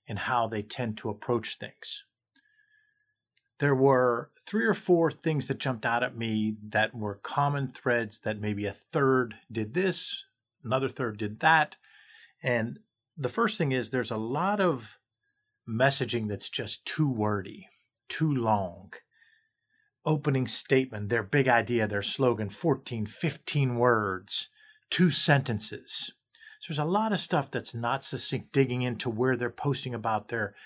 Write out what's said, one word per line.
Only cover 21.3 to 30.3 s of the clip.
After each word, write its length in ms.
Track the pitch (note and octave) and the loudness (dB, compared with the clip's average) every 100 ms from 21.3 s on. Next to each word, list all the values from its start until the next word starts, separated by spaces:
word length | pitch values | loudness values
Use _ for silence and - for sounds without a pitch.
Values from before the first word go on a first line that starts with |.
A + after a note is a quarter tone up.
| D3 C3 | 2 4
idea, 380 | A#2 A2 A#2+ G#2+ | 4 4 0 2
their 160 | G2+ | 0
slogan, 480 | G2 - C3 A#2 G#2 | -2 0 2 2 -4
fourteen, 560 | - E3+ C3+ - A#2 G#2 | -2 0 0 -2 -6 -6
fifteen 720 | - E3 - - D3 C3+ A#2+ | -4 -4 -4 -4 0 0 4
words, 720 | B2 A2+ G#2 F#2+ G2 - - _ - _ _ | 4 4 2 -4 -4 -6 -6 _ -20 _ _
two 220 | - F3+ | 2 4
sentences. 1000 | C#3+ - C#3+ - G#2 - - - - - - _ _ - - | 4 4 4 4 -4 -4 -10 -8 -6 -6 -12 _ _ -20 -20
So 60 | - | -8
there's 100 | D3+ | -4
a 60 | D3+ | 0
lot 280 | G3+ A3 | 0 2
of 60 | G3+ | 0
stuff 320 | - E3+ C3 | 2 0 0
that's 240 | B2 - A#2 | -6 -6 -4
not 280 | A#2 C3+ | -2 -2
succinct, 480 | - C3+ - B2+ - | -2 -4 -4 -4 0
digging 300 | C#3 B2+ B2 | 2 4 2
into 300 | B2+ A#2 B2 | -2 -2 -4
where 260 | A2 B2+ B2 | 0 0 2
they're 140 | A#2+ | -2
posting 420 | - C#3+ C3+ C3 | -2 -4 -2 -4
about 360 | A#2 A2 G#2+ | -4 -2 -2
their 260 | - | -2